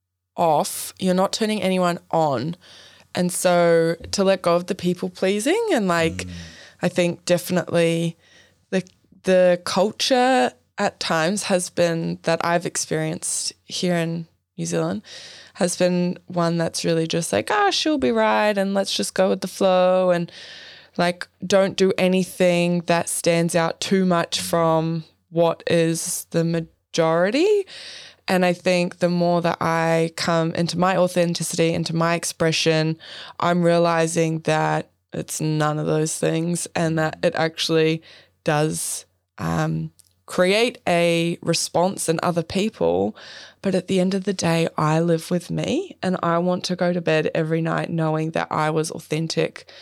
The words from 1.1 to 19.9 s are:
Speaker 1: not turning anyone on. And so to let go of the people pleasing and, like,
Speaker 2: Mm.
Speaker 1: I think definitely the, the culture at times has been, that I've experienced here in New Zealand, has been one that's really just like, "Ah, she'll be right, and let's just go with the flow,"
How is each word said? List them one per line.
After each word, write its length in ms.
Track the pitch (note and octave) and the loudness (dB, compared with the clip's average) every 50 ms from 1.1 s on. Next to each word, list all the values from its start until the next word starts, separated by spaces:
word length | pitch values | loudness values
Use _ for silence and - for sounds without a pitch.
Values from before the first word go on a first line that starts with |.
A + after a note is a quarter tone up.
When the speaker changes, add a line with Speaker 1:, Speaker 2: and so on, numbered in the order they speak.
| F3+ | 2
Speaker 1:
not 180 | F3+ F#3+ - - | 2 2 0 0
turning 300 | - A3 G#3+ G#3+ G#3+ - | -2 -2 -2 -2 -2 -2
anyone 360 | F#3+ F#3 F#3 F3+ F3 E3+ F3 - - | 0 0 2 2 0 0 -2 -4 -4
on. 460 | - E3 D#3+ D3+ C3+ A#2 A#2+ D#3+ E3+ - _ - - - - - - - - _ - | 0 0 2 2 0 -2 -2 -4 -6 -8 _ -20 -20 -20 -20 -20 -20 -20 -20 _ -4
And 160 | - F3+ F3 | -2 -2 0
so 640 | F3 - - F3+ F3 F3 F3 E3+ E3+ E3 E3 E3 E3+ - - - - | 0 0 2 2 4 4 4 6 6 4 4 2 0 -4 -6 -6 -2
to 120 | - G3 | 0 2
let 160 | F#3+ F#3+ F#3 | 2 2 2
go 160 | - E3+ E3+ | 2 2 2
of 100 | F3 F3 - | 2 0 -2
the 60 | G3+ | -6
people 360 | - - F3+ F3+ - - F#3 | -4 -2 -2 -2 -2 -4 -8
pleasing 520 | F3+ - - F#3+ G3+ G#3 G#3+ C4+ F4 A4+ A#4 A4 F#4 | -6 -2 0 0 0 0 0 0 0 0 0 0 0
and, 140 | B3+ G3+ | 0 0
like, 380 | F#3 E3+ E3+ E3 E3 F#2 F#2 F#2 | 2 2 2 2 0 -2 -4 -8
Speaker 2:
Mm. 40 | F2+ F2+ E2+ E2+ E2 - - - - - _ | -10 -12 -14 -14 -16 -18 -20 -20 -20 -10 _
Speaker 1:
I 80 | - F3 | -4 -2
think 360 | - - F3 E3+ E3+ - _ | 0 0 0 0 -2 -4 _
definitely 880 | - F3 F3 - - F#3 F3+ E3 - - E3+ E3+ E3 E3 E3 E3+ E3+ E3 _ _ _ _ - _ _ _ _ _ _ | 0 0 0 0 0 -2 -2 -2 0 0 2 2 2 2 0 -2 -2 -4 _ _ _ _ -20 _ _ _ _ _ _
the, 120 | - F#3+ F3+ - _ _ _ _ _ _ - | -2 -2 -2 -4 _ _ _ _ _ _ 0
the 360 | - F#3 F#3 F#3 F3+ F3+ F3 F3+ | 2 4 6 6 6 4 2 0
culture 880 | - - G3 F3+ A3 A3 - - - C4+ B3 B3 B3+ C4 B3+ B3+ A#3+ - _ _ _ _ - | -2 0 0 0 0 0 -2 -2 2 2 4 4 4 4 4 2 0 -2 _ _ _ _ -4
at 200 | G3+ G3 - - | -4 -4 -4 -4
times 440 | - - F3+ E3 D#3 E3 G3+ G#3 - | -4 -2 0 0 0 0 0 -2 -2
has 240 | - G3 F3+ F3+ - | 0 0 0 -2 -2
been, 500 | - - F3 E3+ E3 E3 E3 E3+ F3 F3+ - | -2 0 0 2 2 0 -2 -4 -6 -4 -2
that 200 | - E3 E3+ - | -2 0 0 2
I've 220 | E3+ E3+ F3 E3+ | 0 0 0 0
experienced 880 | E3+ - - - - D#3 D#3 D#3 D#3 D#3+ - - - - - - - - _ _ | -2 -6 -6 -4 -4 -2 -2 -2 -4 -6 -6 -6 -6 -6 -6 -6 -8 -10 _ _
here 280 | - - - - F3+ F3+ | -12 -8 -4 -2 0 0
in 300 | E3+ E3 E3 E3 E3+ E3 - _ _ _ _ _ | 0 0 -2 -4 -6 -8 -12 _ _ _ _ _
New 80 | - E3+ | -10 -8
Zealand, 380 | E3 E3+ E3 D#3+ E3 F#3 G#3+ - - - - - - - - - - - | -4 -2 -2 -2 -2 -4 -6 -8 -12 -18 -20 -20 -20 -20 -20 -20 -12 -6
has 220 | - G3 F3+ - | -2 -2 -2 0
been 420 | - F#3 F3+ F3+ F3+ F3 F3+ F3+ - _ | 2 2 2 2 2 0 0 -2 -6 _
one 300 | - F3+ F3 E3+ E3 E3+ | -8 -4 -2 0 0 0
that's 280 | E3+ E3 E3 - - - | 0 -2 -2 -4 -4 -2
really 200 | E3+ E3 E3 E3 | 0 0 0 0
just 240 | E3 - E3+ E3+ - - | -2 -2 -2 -2 -2 -2
like, 160 | G3+ - - | -2 0 0
"Ah, 180 | G#4 G#4 G4+ G4 | 0 2 2 2
she'll 280 | F4 - - D#4+ D#4 C#4+ | 0 0 0 0 0 0
be 120 | B3+ B3 A#3 | 0 0 2
right, 440 | A3 A3 G#3+ G#3+ G#3+ G#3+ G#3 G#3 | 2 2 2 2 2 2 2 2
and 160 | G3 G3 G3 G3 | 0 0 0 0
let's 240 | G3 G3 - - | 0 -2 -2 -2
just 160 | - G3+ - - | -4 -4 -2 0
go 160 | - F#3+ G3 | 0 2 2
with 140 | G3 F#3+ - | 2 -2 -4
the 60 | F#3+ | -6
flow," 640 | - - G3 F#3+ F#3 F#3 F3+ F#3 | -4 0 2 4 4 4 4 4